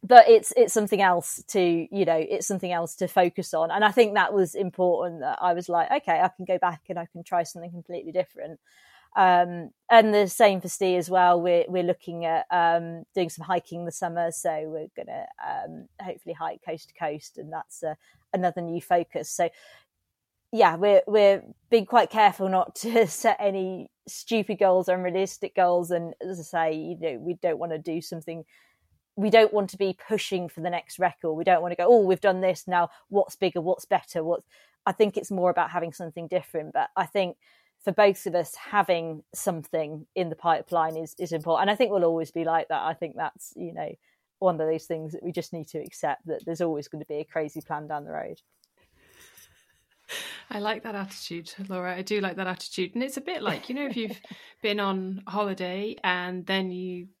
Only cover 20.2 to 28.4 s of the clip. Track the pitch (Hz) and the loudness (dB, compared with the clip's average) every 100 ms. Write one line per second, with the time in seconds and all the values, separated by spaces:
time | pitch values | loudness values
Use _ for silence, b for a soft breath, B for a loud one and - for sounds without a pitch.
20.2 | _ _ _ 226 190 165 202 196 185 214 | _ _ _ 4 4 4 4 4 6 4
21.2 | 202 196 - - _ 233 190 240 180 220 | 6 4 -2 -20 _ 0 4 2 4 4
22.2 | 208 - 190 185 - - 226 226 202 - | 4 4 0 0 -2 -4 0 2 2 2
23.2 | 226 202 202 196 185 185 - _ - - | 0 2 0 -2 -6 -8 -14 _ -20 -18
24.2 | - 226 202 185 196 185 175 185 180 180 | -4 -2 -2 2 4 4 2 -2 0 -2
25.2 | 190 - 185 - 180 175 170 175 170 - | -4 -4 -8 0 2 2 0 -4 -4 -10
26.2 | 185 185 156 170 165 160 160 175 165 123 | -10 -10 -8 -4 -2 -4 -8 -8 -6 -6
27.2 | 156 170 180 160 170 160 160 165 156 170 | -8 -4 -2 -2 -4 -8 -6 -8 -8 -12
28.2 | 160 165 | -10 -14